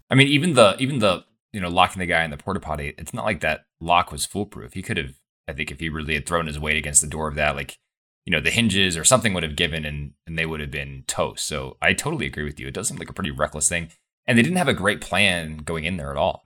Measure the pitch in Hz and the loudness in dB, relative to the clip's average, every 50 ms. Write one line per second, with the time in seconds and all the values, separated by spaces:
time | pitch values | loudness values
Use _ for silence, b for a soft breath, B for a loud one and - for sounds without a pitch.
0 | B - - 131 139 139 147 143 147 180 156 123 113 101 92 - 131 131 151 131 | B 2 6 6 6 6 6 4 2 4 6 8 8 8 6 4 0 -2 0 2
1 | 107 101 90 82 - _ _ _ _ _ - 107 92 87 87 92 90 90 - 98 | 2 2 2 0 -2 _ _ _ _ _ -8 -6 -4 0 4 4 4 4 4 0
2 | 90 85 87 82 82 82 73 73 - - 95 90 - 80 78 76 71 71 - - | -2 0 2 2 0 0 -4 -8 -6 -6 -6 -4 -4 -4 -6 -4 -6 -8 -8 -10
3 | - - - 120 - 110 107 80 - 78 78 - _ _ _ - 82 82 85 87 | -12 -12 -8 -6 -4 -4 -4 -2 -2 -2 -2 -2 _ _ _ -8 -2 2 4 4
4 | 82 - - 71 - - - 92 104 101 - - 53 58 - 95 92 - 110 82 | 2 2 -2 -8 -8 -6 -4 -4 -6 -6 -8 -14 -16 -12 -12 -10 -8 -6 -4 -4
5 | 78 65 65 _ _ _ _ _ _ - 78 67 76 76 82 76 82 82 76 78 | -4 -6 -8 _ _ _ _ _ _ -10 -8 -6 -6 -8 -8 -6 -6 -6 -4 -4
6 | 78 71 76 73 69 - 85 85 82 78 76 76 76 76 76 78 76 76 73 - | -4 -2 -4 -4 -2 -2 -2 -2 -2 -2 -4 -4 -2 -2 0 0 0 2 2 2
7 | - 76 76 78 78 78 73 73 76 76 71 69 71 - - - _ _ _ _ | 2 2 0 -6 -4 -4 -2 0 0 0 0 -2 -6 -10 -12 -18 _ _ _ _
8 | _ _ _ _ - - 85 78 73 80 - 113 117 113 92 98 98 92 85 82 | _ _ _ _ -6 -2 -2 0 0 0 0 2 2 2 2 2 2 0 0 0
9 | 78 - 131 127 - 110 95 90 82 78 73 73 87 85 78 80 76 76 73 73 | 2 4 4 4 4 2 0 0 -2 -2 -2 0 -2 0 -2 -4 -6 -6 -6 -8
10 | 71 73 - _ _ - 82 78 82 80 80 76 73 73 65 73 69 69 69 65 | -8 -10 -12 _ _ -8 -4 -4 -4 -4 -4 -6 -8 -8 -8 -8 -8 -8 -12 -12
11 | 64 - - - 87 67 52 - - - 78 71 65 67 - - - 85 98 - | -8 -6 -4 -2 -2 -2 -4 -6 -8 -6 -6 -6 -6 -8 -6 0 2 2 2 2
12 | - 143 165 151 71 67 67 - 76 73 73 - - 69 69 - 101 - - 73 | 0 -4 -4 -4 -4 -6 -4 -6 -6 -6 -6 -8 -10 -8 -6 -6 -6 -6 -6 -8
13 | 82 - - - 95 80 69 65 73 71 - 76 78 - 87 85 82 80 b b | -10 -12 -8 -6 -6 -4 -2 0 -2 -2 0 0 -2 0 0 -2 -4 -6 b b
14 | b _ _ _ _ - 127 117 117 151 180 180 175 139 113 82 90 101 104 - | b _ _ _ _ 2 4 6 6 6 4 2 2 2 2 2 2 0 0 0
15 | - - - 95 104 98 90 87 82 78 78 78 76 - 85 80 76 85 95 90 | -2 -2 2 4 4 4 4 2 -2 -6 -8 -8 -6 -6 -4 -4 -2 -4 -4 -4
16 | - 71 69 69 85 90 - - _ | -6 -4 -2 0 0 0 0 0 _